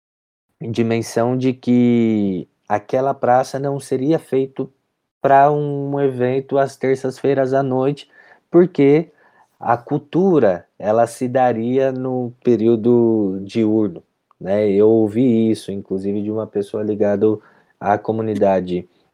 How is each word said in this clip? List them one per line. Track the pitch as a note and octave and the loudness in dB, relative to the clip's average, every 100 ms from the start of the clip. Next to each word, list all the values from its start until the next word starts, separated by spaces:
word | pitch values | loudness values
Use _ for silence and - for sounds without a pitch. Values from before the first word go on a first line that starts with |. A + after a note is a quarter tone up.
| _ _ _ _ _ - | _ _ _ _ _ -14
dimensão | A#2 A#2 A2+ A2+ A2+ - A#2 B2+ | -8 -4 -2 -2 -4 -2 -2 0
de | C3 | -2
que | B2 - B2 A#2+ A#2+ A2+ G#2+ G2+ F2+ - _ - | -4 0 2 4 2 2 0 0 -4 -8 _ -4
aquela | G#2 - C3 C3+ | -4 -2 -2 -2
praça | C3 B2 B2 C3+ C3+ | -2 2 2 0 -4
não | C#3 C#3 | -6 -6
seria | C3+ C3 C3+ D#3+ | -4 -4 0 -2
feito | - C3+ C3+ - C3 _ _ _ _ _ | -2 -4 -4 -6 -12 _ _ _ _ _
pra | C#3 C#3 C#3+ | 4 6 4
um | D3 D3 C#3+ C#3 C#3+ | 2 -4 -6 -4 -2
evento | C#3 B2 B2 C3+ C3 C#3 | -2 0 -2 -2 -2 -2
às | C3+ - | -2 -2
terças-feiras | C3 C3+ C3 B2+ C3+ C#3 C3 | -2 -2 -4 -4 -2 0 0
à | C3+ | 0
noite, | C#3 C3 C3+ C#3+ - _ _ _ _ | 0 -2 -2 -4 -10 _ _ _ _
porque | E3+ F3 D#3+ C#3 D3 E3 _ _ _ _ _ | 2 2 4 4 4 0 _ _ _ _ _
a | - A#2 | -2 -2
cultura, | - D3 - D#3 F#3+ D#3 G#2+ F2 - - | -2 -6 -4 0 2 4 2 0 -6 -8
ela | G2+ A2 A#2 | -2 0 0
se | - B2+ | -2 -4
daria | B2+ B2+ A#2 A#2 C3 C3+ | 0 0 0 -2 0 0
no | B2+ C3 B2+ A#2+ B2 | -2 -6 -6 -6 -4
período | - A#2 A2 A#2 A2+ A#2+ A#2 A2 G2 F#2+ | 0 2 2 2 2 2 2 2 -2 -4
diurno, | G2+ A#2 G#2+ A2 G#2 E2 _ _ _ - | -6 -2 0 0 -2 -6 _ _ _ -12
né? | E2+ G2+ G#2+ | -4 0 2
Eu | G2 G#2+ | 4 4
ouvi | A2+ G#2+ G#2+ C3 A2+ A2+ | 4 2 0 2 2 0
isso, | G#2+ - | -2 -6
inclusive, | G2+ - F#2+ G2 G#2 | -12 -8 -6 -4 -6
de | G#2 | -6
uma | G#2+ G#2+ | -6 -6
pessoa | G#2 G2+ A2 | -6 -6 -6
ligada | G#2+ G#2 G#2 G2+ G#2+ G#2+ - _ _ - | -4 -2 0 2 0 0 -8 _ _ -8
à | G2 G#2 | -2 -2
comunidade, | - A2 A2 G2+ G2+ F#2+ F2+ F2+ - _ _ | -2 -4 -2 0 2 2 -2 -6 -8 _ _